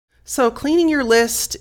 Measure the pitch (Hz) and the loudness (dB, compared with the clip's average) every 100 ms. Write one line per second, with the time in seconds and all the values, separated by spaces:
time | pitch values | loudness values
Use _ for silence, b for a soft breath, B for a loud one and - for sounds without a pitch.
0 | _ _ - - 233 233 277 339 320 294 | _ _ -8 -2 -2 -2 0 2 2 0
1 | 233 226 233 - - - | 2 2 2 -2 -8 -4